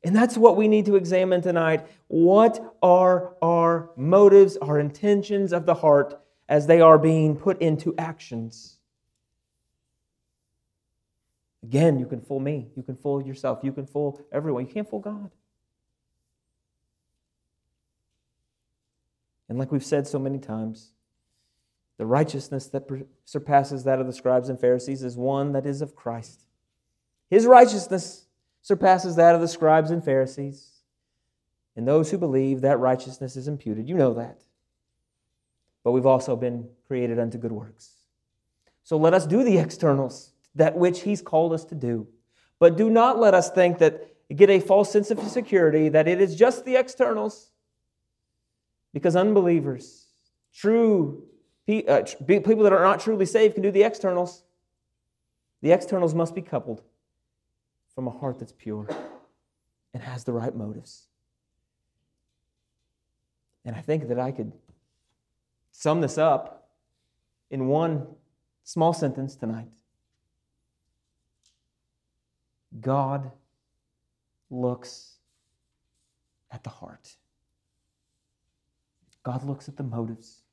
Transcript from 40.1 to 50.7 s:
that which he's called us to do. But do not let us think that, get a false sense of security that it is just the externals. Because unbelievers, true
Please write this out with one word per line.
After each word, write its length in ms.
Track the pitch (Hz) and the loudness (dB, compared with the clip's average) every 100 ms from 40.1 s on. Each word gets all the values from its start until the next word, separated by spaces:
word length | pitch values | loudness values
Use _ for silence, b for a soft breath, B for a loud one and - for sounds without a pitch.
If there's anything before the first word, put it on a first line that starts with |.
| - - _ _ 143 | -10 -20 _ _ 0
that 200 | 160 160 | 0 2
which 240 | 175 180 | 0 0
he's 200 | 202 208 | -6 -8
called 300 | - 160 170 | -2 -2 0
us 140 | 160 160 | -4 -8
to 100 | 156 | -10
do. 320 | 120 117 107 _ _ _ _ _ | -6 -6 -10 _ _ _ _ _
But 180 | 170 165 | 4 6
do 120 | 220 | 2
not 300 | 226 240 240 | 4 4 4
let 140 | 220 | 4
us 180 | 185 - | 4 2
think 280 | 185 175 165 | 2 2 4
that, 300 | 156 - - _ _ | 2 2 -18 _ _
get 160 | 147 196 | 4 6
a 120 | 190 | 6
false 280 | 190 196 202 | 4 2 2
sense 220 | 208 202 | -2 -2
of 80 | 214 208 | -8 -6
security 640 | 254 214 196 160 151 156 | -8 -2 2 2 2 2
that 180 | 156 156 | 2 0
it 140 | 180 | 0
is 120 | 196 | 0
just 300 | 160 240 254 | 4 2 2
the 140 | 254 254 | -4 -2
externals. 760 | 254 - 240 220 214 - _ _ _ _ _ _ _ _ _ _ _ _ _ _ _ | -2 -4 -4 -2 -8 -10 _ _ _ _ _ _ _ _ _ _ _ _ _ _ _
Because 240 | 143 175 175 | -4 0 0
unbelievers, 880 | 202 208 175 165 139 123 - _ _ _ _ _ _ | 2 2 2 0 -2 -10 -16 _ _ _ _ _ _
true 720 | - 202 | -6 0